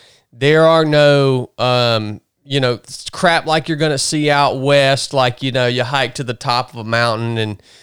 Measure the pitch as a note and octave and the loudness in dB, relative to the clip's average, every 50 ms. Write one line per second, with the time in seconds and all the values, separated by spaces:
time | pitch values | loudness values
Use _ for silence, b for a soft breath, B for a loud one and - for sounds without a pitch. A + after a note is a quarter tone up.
0 | b b b b b b _ A#2+ C3+ C#3+ D#3 D#3+ D#3+ D#3+ E3 E3 D#3+ D3+ D3+ D3 | b b b b b b _ -2 0 2 4 4 6 6 4 4 2 2 4 4
1 | D3 D3 C#3+ C#3+ C#3 C3+ C3 B2+ A#2+ - _ - A#2+ B2 B2 B2 A#2+ A#2+ A2+ A2 | 4 6 4 4 4 2 2 0 -2 -6 _ -4 -2 0 2 2 2 2 2 0
2 | G#2+ G#2 G#2+ G#2+ _ _ _ _ _ C#3 C3+ C#3 C3 B2 B2 G2+ - - - - | -2 -4 -8 -10 _ _ _ _ _ -6 -2 0 0 0 -2 -4 -8 -16 -18 -16
3 | - - - - - F3 E3 D#3 - D3+ D#3 D#3+ - - D#3+ D3 D#3+ D#3 D3 - | -14 -14 -8 -2 0 0 0 0 0 0 -2 -2 -2 -4 -4 -2 -2 -2 -2 -2
4 | - - D#3 D3+ D3+ D3 D3 C#3+ C#3+ C3 G2+ C3+ C3 C#3 C#3+ C#3+ C#3 C3+ C#3 C3+ | -4 -4 -4 -2 0 0 2 2 2 0 0 0 0 2 2 4 4 2 2 0
5 | - - - C3+ B2+ B2+ B2+ - C3+ C3 B2 C3 B2 A#2+ B2 B2 B2 A#2 C#3+ C3+ | -2 -4 -2 0 0 0 0 -4 -6 -4 -2 0 0 0 0 -2 -4 -2 -2 -2
6 | C3 B2+ C3 - C3+ A#2 A#2+ - - C#3 A#2+ B2 B2+ - - A#2 A2 A2 A#2 A#2 | -2 -4 -4 -8 -8 -8 -8 -8 -4 -4 -2 -2 -2 -6 -8 -12 -8 -4 -2 0
7 | A#2+ A#2+ A2 G#2+ A#2 A#2 A#2 A2+ A2 G#2+ G#2 - b b b b | 0 0 -2 -2 -4 -4 -4 -4 -4 -6 -6 -10 b b b b